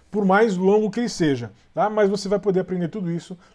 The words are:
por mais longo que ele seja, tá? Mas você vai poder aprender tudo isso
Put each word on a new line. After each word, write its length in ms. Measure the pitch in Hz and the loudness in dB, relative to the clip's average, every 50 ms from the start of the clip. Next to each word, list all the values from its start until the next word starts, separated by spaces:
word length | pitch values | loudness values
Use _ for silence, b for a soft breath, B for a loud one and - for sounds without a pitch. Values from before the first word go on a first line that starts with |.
| B _ | B _
por 120 | - 208 202 | -4 -2 2
mais 320 | 185 185 202 226 233 190 | 4 4 4 4 2 2
longo 360 | 175 185 190 202 214 214 214 | 2 2 4 4 4 2 0
que 80 | 208 233 | -2 -2
ele 100 | 240 226 | -4 -4
seja, 420 | - - 170 151 139 123 117 113 - b b b b | -2 0 0 0 0 0 -4 -10 -14 b b b b
tá? 160 | 156 175 208 | -2 -2 0
Mas 180 | 214 214 214 196 | 2 2 2 2
você 220 | 202 202 - 196 | 0 -2 -4 -2
vai 80 | 202 202 | -4 -2
poder 220 | 202 208 185 185 | 0 0 0 0
aprender 300 | 185 180 185 180 175 160 | 0 -2 -4 -4 -4 -4
tudo 220 | - 220 190 170 | -6 -6 -6 -4
isso 260 | 170 170 - - 185 175 b b | -6 -6 -8 -10 -18 -20 b b